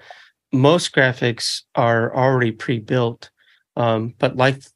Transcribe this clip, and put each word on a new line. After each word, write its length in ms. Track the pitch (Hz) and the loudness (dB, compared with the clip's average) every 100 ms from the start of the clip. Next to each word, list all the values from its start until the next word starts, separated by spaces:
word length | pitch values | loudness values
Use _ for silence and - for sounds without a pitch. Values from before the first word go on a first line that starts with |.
| - - - _ _ | -20 -20 -20 _ _
most 440 | 135 139 175 - | 2 4 4 0
graphics 680 | 151 131 123 123 113 - - _ | 2 2 2 -4 -4 -6 -8 _
are 420 | - 117 117 117 131 | -2 2 2 0 0
already 360 | 131 127 117 | 0 2 0
pre-built. 800 | 107 - 113 107 127 117 123 - _ _ _ _ - | -4 -6 -6 -2 -2 -2 -6 -20 _ _ _ _ -4
Um, 360 | 117 110 117 - | -2 -2 -4 -4
but 180 | 131 127 | -4 0
like, 240 | 131 135 - | 0 0 -12